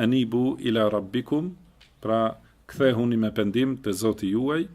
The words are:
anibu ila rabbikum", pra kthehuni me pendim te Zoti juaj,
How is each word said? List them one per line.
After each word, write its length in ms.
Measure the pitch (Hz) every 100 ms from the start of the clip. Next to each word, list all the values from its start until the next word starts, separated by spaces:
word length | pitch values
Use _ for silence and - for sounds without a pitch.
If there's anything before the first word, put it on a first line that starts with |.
anibu 540 | 117 131 117 120 127 -
ila 300 | 123 113 107
rabbikum", 680 | 104 95 123 120 147 180 175 - - - _
pra 340 | 110 113 110 - - _ -
kthehuni 500 | - 135 117 120 113
me 140 | 110
pendim 460 | 107 101 110 131 131
te 160 | 104
Zoti 380 | 95 113 104 95
juaj, 360 | 107 135 156 -